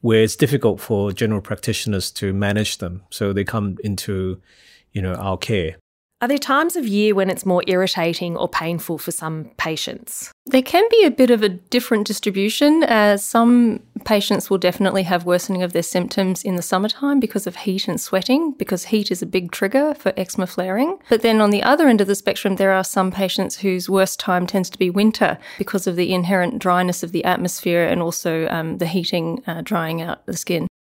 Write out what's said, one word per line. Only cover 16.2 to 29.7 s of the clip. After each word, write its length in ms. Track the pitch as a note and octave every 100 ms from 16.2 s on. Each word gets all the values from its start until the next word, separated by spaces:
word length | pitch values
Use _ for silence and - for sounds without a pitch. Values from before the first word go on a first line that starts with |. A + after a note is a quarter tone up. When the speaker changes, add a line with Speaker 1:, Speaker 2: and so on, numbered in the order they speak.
| F#3+ F#3
Speaker 3:
in 140 | - F3+
the 60 |
summertime 580 | F3 F#3 G#3 - C#4 C#4+
because 260 | A3+ G3 F#3+
of 120 | F3
heat 320 | - F#3+ -
and 100 | E3
sweating, 540 | - F#3+ F3+ C4 D#4+
because 320 | C4+ - F#3 -
heat 260 | A3 G3+
is 100 | F3
a 40 | E3+
big 260 | F#3 F3
trigger 420 | - G3 C4 D4 D4
for 180 | - -
eczema 320 | F#3 - F#3
flaring. 500 | - F#3 G3 C#4+ F#4+ -
But 140 | A3+
then 180 | A#3 A3
on 80 | G#3+
the 140 | G3+
other 260 | - C#4+ D#4
end 100 | A3+
of 80 | G3
the 80 | G3
spectrum, 400 | - F#3+ G3+ F#3+
there 160 | G3
are 140 | F#3+ F#3+
some 260 | - F#3+
patients 460 | F#3 F#3+ - F#3+ -
whose 320 | G3 F#3 F3+
worst 280 | G3 F#3+ -
time 300 | - F3+ F3+
tends 220 | G3 F3+
to 100 | -
be 100 | F#3
winter 480 | F3+ G#3+ A3 G3 - - -
because 300 | G3+ G3+ F#3
of 100 | F3
the 160 | F3+
inherent 440 | F#3 F3 G3 F3 -
dryness 460 | F#3 F3+ F3+ F3
of 80 | F3
the 140 | F3 -
atmosphere 600 | F3+ F3+ - - E3+ E3+
and 160 | F3
also, 460 | E3+ E3+ F3+ D#3+ D#3+
um, 300 | E3 D#3+ D#3
the 100 | E3+
heating, 560 | F3+ E3 F3+ E3 E3 -
uh, 140 | E3
drying 420 | D#3+